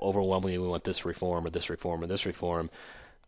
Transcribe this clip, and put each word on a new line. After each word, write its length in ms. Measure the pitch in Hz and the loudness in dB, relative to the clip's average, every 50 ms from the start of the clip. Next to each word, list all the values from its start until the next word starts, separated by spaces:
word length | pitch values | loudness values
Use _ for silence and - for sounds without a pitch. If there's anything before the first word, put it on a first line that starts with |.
| - | 2
overwhelmingly 560 | 98 95 101 98 95 95 95 95 95 90 90 | 2 4 4 4 6 4 4 4 2 0 0
want 240 | 90 90 87 82 - | 0 0 0 0 0
this 200 | 98 92 - - | -2 -2 0 -2
reform 420 | 87 82 - 92 90 87 85 82 82 | -2 -2 0 0 0 2 0 0 0
or 20 | |
this 200 | 82 87 - - | -2 -2 -2 -2
reform 340 | 87 - - 90 85 82 82 | -4 -4 -2 -2 -2 -2 -2
or 40 | 87 | -2
this 180 | 95 101 - | -2 -2 -2
reform, 440 | 98 85 - 92 87 85 85 82 82 - - - - - - - - - - _ | -2 -2 -2 -2 0 0 0 0 -2 -4 -10 -18 -18 -18 -18 -20 -20 -20 -20 _